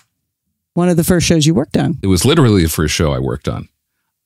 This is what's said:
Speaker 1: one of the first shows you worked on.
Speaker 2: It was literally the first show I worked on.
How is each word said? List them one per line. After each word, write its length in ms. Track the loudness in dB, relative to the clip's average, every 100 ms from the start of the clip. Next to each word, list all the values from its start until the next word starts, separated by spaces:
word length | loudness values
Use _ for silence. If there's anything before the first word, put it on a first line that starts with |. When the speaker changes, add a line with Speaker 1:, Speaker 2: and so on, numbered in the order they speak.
| _ _ _ _ _ _ _
Speaker 1:
one 160 | -2 0
of 80 | 0
the 60 |
first 240 | 0 0 2
shows 180 | 2 2
you 80 |
worked 240 | 0 -2 -2
on. 200 | -2 -4
Speaker 2:
It 60 | -2
was 180 | 0 2
literally 380 | 4 4 4
the 60 | 2
first 240 | -2 -4
show 180 | -2 -2
I 80 | -2
worked 280 | -6 -6 -8
on. 200 | -8 -12 _ _ _ _ _